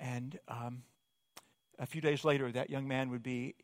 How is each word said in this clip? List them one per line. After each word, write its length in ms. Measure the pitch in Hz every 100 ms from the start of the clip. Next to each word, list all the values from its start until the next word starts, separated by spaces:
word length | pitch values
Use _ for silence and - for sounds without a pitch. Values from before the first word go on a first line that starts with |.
And, 380 | 127 123 127 175 -
um, 340 | 117 120 123 - _ _ _ _ - - _ _ -
a 80 | -
few 140 | 160
days 240 | 156 143
later, 280 | 160 143 127
that 180 | 120 -
young 160 | 135 135
man 240 | 131 131
would 120 | 123
be 320 | 123 123 127 -